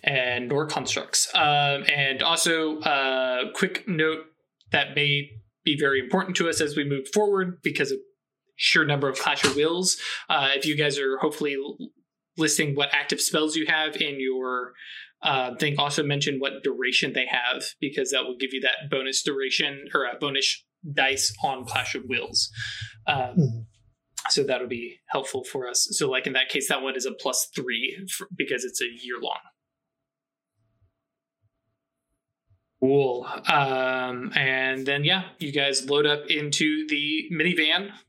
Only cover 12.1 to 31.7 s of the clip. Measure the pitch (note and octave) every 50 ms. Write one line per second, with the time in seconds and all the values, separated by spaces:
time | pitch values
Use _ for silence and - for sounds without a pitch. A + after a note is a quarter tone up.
12.1 | _ _ _ _ _ - D#3+ D#3 - - D#3+ D3 C#3 C#3+ C#3 C#3 - C#3+ C#3+ -
13.1 | D3+ C#3 - - - D#3 D#3 D#3 D3+ D#3+ D3+ C#3 E3 D#3 D#3 D#3 D3+ - D#3+ D3
14.1 | C#3 C3+ C3 C3 C3 C3 B2+ B2+ B2+ B2 B2 B2 - - - - - - - -
15.1 | _ _ - D#3 C#3+ C3+ B2+ B2 B2 - D#3 D3 C#3+ D3 C#3+ C#3+ C#3+ - D3+ C#3+
16.1 | C#3+ C#3+ D3 D#3 C#3 C3 C3+ C3+ C3+ - - C#3+ B2 A#2+ B2+ B2+ B2+ - - C#3
17.1 | A#2+ C3 B2+ A#2+ - B2+ B2 B2 B2+ C3 C3 - - _ - C#3 C#3 - C3+ B2+
18.1 | C3+ C3 C3 C3 B2 B2 C3 C3 C3 C3 B2+ C3 B2+ - D3+ C#3+ C#3+ C3+ C3 C3+
19.1 | C3 - - D#3+ C#3+ C3+ C3+ C3 B2+ - D#3+ C#3+ C#3 C#3 C#3+ - - D3+ C#3 B2
20.1 | A#2+ - D3+ C#3+ C3+ C#3 C3+ - - - _ _ _ _ - D#3 C#3+ D#3+ C#3 C3+
21.1 | C#3 C3+ - - - - - C#3+ C3+ B2+ B2+ B2+ - B2+ B2+ - - C3 A2+ -
22.1 | B2+ A#2+ A#2 - - - - - - - - - - - - - - - - -
23.1 | D3+ C3+ B2+ B2 B2 - D3 B2 A#2 A#2 A2 - _ _ _ _ _ _ _ _
24.1 | _ - - - - - C#3 B2+ C3 B2+ B2+ A2+ B2+ A#2 A#2+ A#2 - - _ -
25.1 | C3+ C3+ C3+ - - C3 B2 - - C#3 B2 B2 A#2+ - - - - - D3+ C3+
26.1 | C3 B2+ - D3 C3 C3 C3 - - - C3+ - D3+ C3+ C3 C3+ C3 C3 A#2+ C3
27.1 | A2 - - - - - - - - - C3 B2+ A#2+ A2+ B2 - - F#2+ - F#3
28.1 | - - F#3 - F3+ - C#3+ - C#3 B2 B2 B2 A#2 - B2+ A#2+ A#2+ A#2+ B2 B2
29.1 | B2 A#2 A2+ - - - - - _ _ _ _ _ _ _ _ _ _ _ _
30.1 | _ _ _ _ _ _ _ _ _ _ _ _ _ _ _ _ _ _ _ _
31.1 | _ _ _ _ _ _ _ _ _ _ _ _